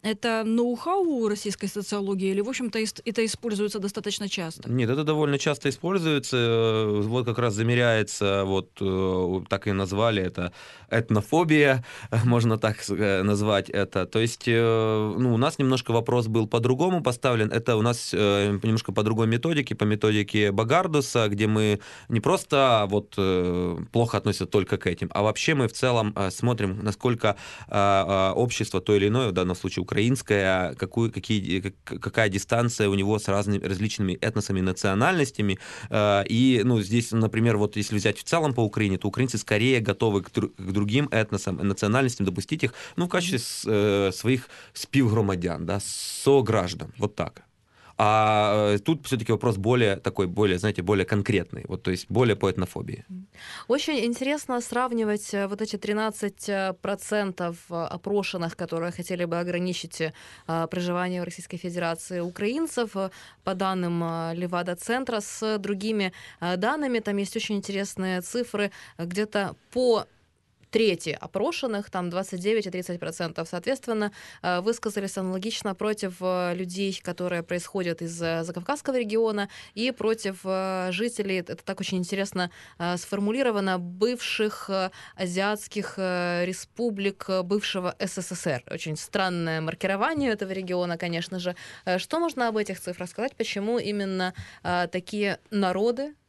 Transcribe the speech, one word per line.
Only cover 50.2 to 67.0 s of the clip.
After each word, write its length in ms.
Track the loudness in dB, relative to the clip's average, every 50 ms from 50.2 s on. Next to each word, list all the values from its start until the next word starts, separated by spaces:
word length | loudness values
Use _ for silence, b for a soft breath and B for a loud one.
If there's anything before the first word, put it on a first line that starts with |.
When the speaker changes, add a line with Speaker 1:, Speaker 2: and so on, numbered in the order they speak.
| 0 0
Speaker 2:
более, 300 | 2 2 4 4 4 2
знаете, 240 | 0 0 0 0
более 220 | 0 2 2 2 2
конкретный, 600 | 2 0 0 2 2 2 2 0 -2 -10 -12 -8 -8
вот, 140 | -10 -4
то 80 | -2 -2
есть 160 | -2 -2 -4 0
более 280 | 2 4 4 4 4
по 120 | 2 2 0
этнофобии. 560 | 0 0 -4 -4 -4 -10 -8 -8 -10 -12 -12 _
Speaker 3:
Мгм. 180 | -14 -16 -16 _ B B B B B B B B
Очень 360 | 0 0 0 -2 -2 0 0
интересно 560 | -2 -2 -2 -2 -2 -2 -2 -4 -4 -4 -4
сравнивать, 760 | -4 -2 -2 -2 -2 0 0 -2 0 0 -2 -2 -4 -4 -4
э, 140 | -4 -2 -4
вот 120 | -4 -6
эти 140 | -6 -6 -6 -6
тринадцать, 720 | -4 -2 -2 0 -2 -2 -4 -4 -6 -6 -6 _ -6 -4
э, 260 | -2 -2 -2 -4 -6 _
процентов, 760 | -4 -6 -4 -4 -4 -2 -2 -2 -2 -2 -4 -4 -6 -6 -6 -8 -12 -8
э, 40 | -6
опрошенных, 840 | -6 -4 -6 -8 -8 -4 -2 -2 0 0 -2 -4 -4 -4 -4 -4
которые 360 | -6 -6 -4 -4 -4 -4 -4
хотели 320 | -6 -8 -6 -6 -4 -4 -2
бы 140 | -2 -2 -2
ограничить, 600 | -2 -2 -2 -2 -2 -2 -4 -6 -8 -12 -6 -4
э, 640 | -4 -4 -4 -10 -20 -20 -20 -16 -6 -4 -2 -2 -2 -2
проживание 500 | -4 -4 -2 -2 -2 -2 -2 -2 -4 -4
в 20 | -6
Российской 320 | -8 -10 -14 -14 -12 -12 -10
Федерации 600 | -8 -6 -4 -2 -2 -2 -4 -4 -8 -8 -6 -4
украинцев, 720 | -4 -6 -4 -4 -2 -2 0 -2 -4 -2 -2 -2 -4 -2 -2
э, 140 | -4 -4 -4 B B B B B B _
по 100 | -4 -2
данным, 460 | 0 0 0 0 0 -2 0 0 0 -2
э, 300 | -2 -2 -4 -4 -4 -4
Левада-центра, 840 | -4 -4 -2 -2 -2 -2 -4 -6 -6 -4 -2 -2 -2 -2 -2 -4 -4
с 380 | -6 -6 -8 -6 -2 -2 -2 -2
другими, 540 | -2 -4 -4 -4 -2 -2 0 0 0 -2 B B B B B B
э, 160 | -4 -2 -2
данными. 440 | 0 0 0 0 0 -2 0 -2 -2